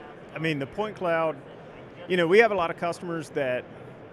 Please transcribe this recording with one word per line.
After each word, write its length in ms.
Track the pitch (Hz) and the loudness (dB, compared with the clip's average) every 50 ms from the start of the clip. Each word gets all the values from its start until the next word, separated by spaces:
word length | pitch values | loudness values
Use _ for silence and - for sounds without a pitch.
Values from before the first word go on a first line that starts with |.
| - - - - - - - | -16 -16 -16 -16 -16 -12 -10
I 40 | 151 | -4
mean, 220 | 156 160 156 139 | -2 0 0 0
the 60 | 135 | -2
point 280 | - - 196 214 214 202 | -6 -4 -4 -4 -4 -4
cloud, 400 | - 190 170 165 160 160 160 147 135 127 - - - - - - - - - - - - - | -4 0 2 2 2 2 2 0 -4 -10 -16 -16 -16 -16 -16 -16 -16 -16 -16 -16 -14 -6 -2
you 80 | 180 | 2
know, 100 | 180 170 160 | 4 4 8
we 100 | 185 214 | 10 8
have 140 | 233 220 208 | 8 8 6
a 20 | |
lot 160 | 185 170 165 | 2 0 0
of 60 | 165 | 0
customers 540 | - 180 170 170 - 190 175 165 165 151 - | -2 -2 -2 -2 -4 -6 -6 -4 -4 -6 -4
that 340 | 127 147 139 127 127 123 - - - - - - - - - - | -2 0 0 2 0 0 -2 -6 -14 -16 -16 -16 -16 -16 -18 -18